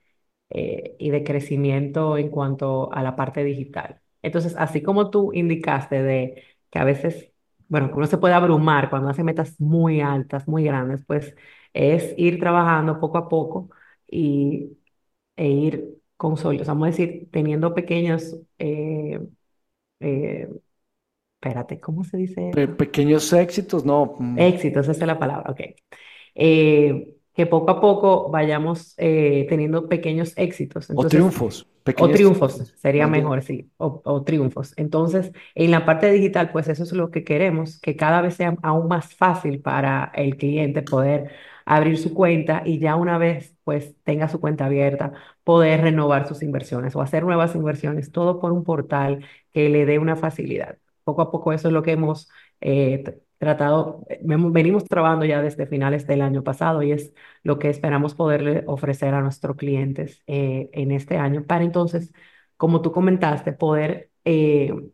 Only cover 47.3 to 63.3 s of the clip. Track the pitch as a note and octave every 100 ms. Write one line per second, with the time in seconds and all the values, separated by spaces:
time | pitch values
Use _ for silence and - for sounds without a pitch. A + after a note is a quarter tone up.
47.3 | E3+ E3+ E3+ D3+ D3 D3 D3+ C#3+ F3 F3
48.3 | F3+ F3 F3 F3 D#3 C#3 D3 C#3 C#3 C#3+
49.3 | - _ D#3 D3 D3 D3 D3+ D#3+ D#3+ D#3+
50.3 | - C3+ - - - _ _ - C#3+ D#3+
51.3 | D#3+ D#3+ D#3 D#3+ D#3+ D#3+ D#3+ D#3 D#3 -
52.3 | - _ _ C#3+ C#3 C3+ C3+ - - _
53.3 | _ D3+ D3 C#3+ D#3 - - - - E3
54.3 | D3+ E3+ E3 E3 G3+ F#3 F3 D#3+ D#3+ D#3
55.3 | D3 D3+ D3+ C3+ C#3+ C3+ D3 C#3 C#3 C#3
56.3 | C3+ C3+ C3+ E3 D#3+ D3 D3 C#3+ _ -
57.3 | _ D#3+ D3 D3 C#3+ D3+ C#3+ D3 D3 D#3+
58.3 | D3 D3 D#3 - C#3 C#3+ C#3 C#3 C#3 C3+
59.3 | - C#3+ C#3+ C#3+ C3+ C3+ C#3 D3+ - -
60.3 | C#3+ C3+ C3 - D3 C#3 C#3 C#3 D3 C#3
61.3 | D3 D3 E3+ E3+ F3 E3+ E3+ E3+ _ -
62.3 | _ _ _ D#3+ E3 E3 F3+ F#3 F#3 E3